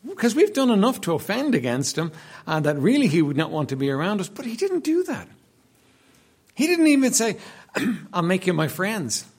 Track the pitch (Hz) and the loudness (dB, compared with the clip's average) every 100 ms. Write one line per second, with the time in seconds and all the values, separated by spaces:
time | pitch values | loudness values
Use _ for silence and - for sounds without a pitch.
0 | 254 392 233 247 415 - 262 214 214 254 | -14 -2 0 4 2 4 2 4 2 0
1 | - 160 - 214 294 233 123 123 143 - | -2 -4 -2 -2 0 0 0 -2 -2 -4
2 | 165 - - - - 160 147 147 143 285 | -6 -8 -20 -18 -4 0 0 2 2 4
3 | 247 160 147 139 156 156 139 131 139 135 | 4 2 2 0 -2 -2 -4 -2 -2 -2
4 | 170 208 175 - 254 226 381 359 294 330 | -2 -4 -6 -10 -10 -4 -2 -2 0 -2
5 | 359 240 170 - _ _ _ _ _ _ | -2 -6 -10 -20 _ _ _ _ _ _
6 | _ _ _ _ _ - 311 349 311 285 | _ _ _ _ _ -2 0 4 6 6
7 | 262 - 226 190 - - - - - 196 | 4 2 0 -2 -10 -20 -12 -4 -4 -4
8 | - 185 170 185 180 165 156 127 190 220 | -6 -2 0 0 0 0 -2 -2 -4 -4
9 | 127 - - | -4 -6 -8